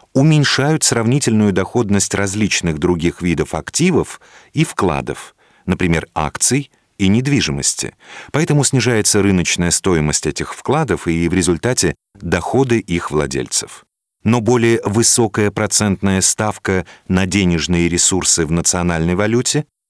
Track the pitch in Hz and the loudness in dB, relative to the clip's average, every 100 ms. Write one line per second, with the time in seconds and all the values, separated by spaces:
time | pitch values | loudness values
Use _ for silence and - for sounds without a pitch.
0 | _ 131 151 151 135 - 139 156 - 117 | _ 2 4 4 2 2 0 0 0 0
1 | 113 139 127 110 107 92 92 123 107 101 | 2 2 2 2 2 2 0 -2 0 0
2 | - 95 98 98 101 - 87 76 87 87 | 0 -2 -2 -2 -2 0 -2 0 0 2
3 | 82 - 87 76 76 80 - - 180 139 | 0 -2 -2 0 -2 -6 -6 0 2 2
4 | 78 - - - - 139 165 - 98 71 | 0 -6 -20 -20 -8 -2 -2 0 0 0
5 | 62 - - _ _ _ - 90 90 82 | -4 -8 -14 _ _ _ -4 -2 0 0
6 | - - 73 - - 135 139 _ _ - | -2 -4 -4 -2 -2 -2 -4 _ _ -2
7 | 95 110 131 139 82 69 - - 60 - | 2 2 2 0 0 -2 -4 -6 -8 -12
8 | - - - 139 160 147 135 131 113 113 | -20 -20 -6 -2 2 2 2 2 2 2
9 | 104 104 98 95 82 - 87 - 95 85 | 2 2 4 4 2 0 -2 0 2 2
10 | 76 - 78 71 80 - - 143 139 82 | 2 -2 -4 -6 -8 -8 -2 0 0 -2
11 | - 82 85 87 87 170 120 127 87 - | -2 0 0 2 2 0 0 0 -2 -2
12 | _ - 85 87 - 120 135 117 - 85 | _ -14 -4 -2 0 0 2 0 0 -4
13 | - 76 71 67 60 - - - _ _ | -2 -2 -2 -4 -6 -6 -8 -12 _ _
14 | _ _ 107 120 110 123 117 113 110 104 | _ _ 0 0 2 2 4 2 0 0
15 | 113 - 110 - 104 98 104 - 107 92 | 2 2 0 0 -2 0 -2 0 0 0
16 | 98 95 - - 107 - - 95 85 - | 0 0 0 -2 -4 -4 -2 -2 -4 -12
17 | - 92 95 98 92 85 76 87 85 85 | -2 0 0 0 2 0 0 0 2 0
18 | - 92 80 - 76 85 82 90 87 82 | 0 0 0 -2 0 0 0 -2 -2 0
19 | 82 90 104 117 - 147 151 _ _ | 0 0 0 0 -2 -4 -6 _ _